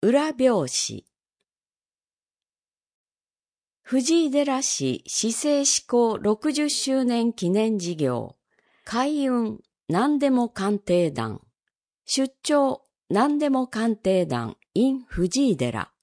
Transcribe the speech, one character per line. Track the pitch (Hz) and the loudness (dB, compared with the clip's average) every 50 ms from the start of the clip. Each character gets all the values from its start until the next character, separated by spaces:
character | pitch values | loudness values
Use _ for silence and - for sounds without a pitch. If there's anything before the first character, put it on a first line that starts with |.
裏 | - 196 240 285 294 311 | 2 4 2 2 2 0
表 | 311 240 254 262 240 196 147 127 | -2 2 2 2 4 2 0 -2
紙。 | - - - - 107 104 - _ _ _ _ _ _ _ _ _ _ _ _ _ _ _ _ _ _ _ _ _ _ _ _ _ _ _ _ _ _ _ _ _ _ _ _ _ _ _ _ _ _ _ _ _ _ _ _ _ _ _ _ _ _ _ _ | -2 -4 -4 -4 -8 -12 -14 _ _ _ _ _ _ _ _ _ _ _ _ _ _ _ _ _ _ _ _ _ _ _ _ _ _ _ _ _ _ _ _ _ _ _ _ _ _ _ _ _ _ _ _ _ _ _ _ _ _ _ _ _ _ _ _
藤 | - 240 262 254 277 330 339 330 | -2 -2 -2 0 2 2 2 2
井 | 302 | 2
寺 | 254 285 285 285 269 262 269 | 2 0 0 0 0 -2 -2
市 | - - - 139 131 127 - - | -4 -4 -2 -2 -4 -4 -4 -8
市 | - - - - 226 | -8 -6 -4 -2 -2
政 | 226 - - 302 294 285 277 | -2 -2 0 0 2 2 2
施 | 285 - - - | 2 0 -2 -2
行 | _ - 240 240 226 220 - | _ 0 2 2 2 0 -2
六 | - 208 214 214 - 302 285 | 0 0 0 0 0 -2 0
十 | 285 294 294 | 0 -2 -2
周 | - - - 269 262 269 262 | -2 -4 -2 0 0 0 2
年 | 247 240 233 233 233 226 | 2 0 2 0 0 -2
記 | - 185 175 | -2 -2 0
念 | 185 208 220 220 220 208 | 2 2 2 2 0 -2
事 | 175 175 175 | -4 -6 -4
業。 | 156 151 131 123 120 110 - - _ _ _ _ _ _ _ _ _ _ | -2 -2 -2 -2 -2 -6 -8 -14 _ _ _ _ _ _ _ _ _ _
開 | - - 226 254 285 302 294 277 | -8 -4 -2 -2 -2 -2 -2 -2
運、 | 269 254 240 233 214 214 214 - _ _ _ _ _ | 0 0 0 -2 -4 -6 -10 -16 _ _ _ _ _
何 | 151 175 233 285 302 285 | 0 0 2 2 2 2
で | 269 277 | 2 2
も | 262 247 240 226 | 2 2 0 0
鑑 | _ - 196 202 208 202 | _ -4 -2 -2 -2 -2
定 | _ - 180 175 175 160 | _ 0 2 2 2 0
団。 | 143 123 113 110 107 - _ _ _ _ _ _ _ _ _ _ _ _ _ | -2 -4 -6 -6 -8 -10 _ _ _ _ _ _ _ _ _ _ _ _ _
出 | - - - 269 262 _ _ _ | -6 -2 -2 -2 -2 _ _ _
張、 | - 302 294 277 269 254 - _ _ _ _ _ _ | 0 2 2 4 2 0 -4 _ _ _ _ _ _
何 | 175 196 233 294 294 294 | 0 2 2 2 2 0
で | 302 294 | 2 2
も | 269 262 262 254 | 2 0 0 -2
鑑 | - 220 220 233 220 | -4 -2 -2 -2 -2
定 | 208 _ 190 190 185 180 | 0 _ 0 2 2 2
団、 | 160 143 120 117 110 - _ _ _ _ | 0 -2 -4 -4 -6 -10 _ _ _ _
in | 180 233 269 269 269 247 | 0 2 2 0 -2 -6
藤 | _ - - 175 185 - 254 285 262 | _ -4 -2 -2 0 0 0 2 2
井 | 202 | 2
寺。 | 131 123 123 113 110 92 - _ _ | 0 -2 -4 -4 -6 -8 -10 _ _